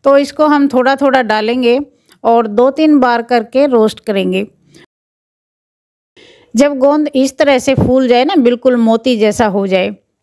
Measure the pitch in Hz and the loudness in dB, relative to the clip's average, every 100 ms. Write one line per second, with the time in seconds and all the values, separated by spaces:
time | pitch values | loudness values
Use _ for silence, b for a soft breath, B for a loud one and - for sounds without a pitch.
0 | 277 277 285 - 302 294 277 254 254 269 | 2 0 0 -2 0 2 0 0 0 0
1 | 277 254 226 214 214 247 240 247 294 b | 0 0 -2 -2 -2 -2 0 -2 -4 b
2 | b b 226 233 220 208 254 269 311 294 | b b 0 0 0 0 0 2 2 2
3 | 247 233 233 247 214 262 285 240 214 - | 2 -2 -2 -4 -2 -2 0 2 0 -2
4 | - 196 185 185 208 _ _ b b _ | -6 -4 -2 -4 -8 _ _ b b _
5 | _ _ _ _ _ _ _ _ _ _ | _ _ _ _ _ _ _ _ _ _
6 | _ b b b b 220 285 277 277 302 | _ b b b b 0 0 2 0 0
7 | 294 262 269 - 285 262 269 262 - 262 | -2 -2 -2 0 0 0 0 -2 0 0
8 | 254 240 277 370 240 240 262 240 226 226 | 0 0 0 0 0 0 0 0 0 0
9 | 254 233 214 - 220 196 196 185 196 202 | -2 0 0 0 -2 0 -2 -2 -2 -8
10 | _ _ | _ _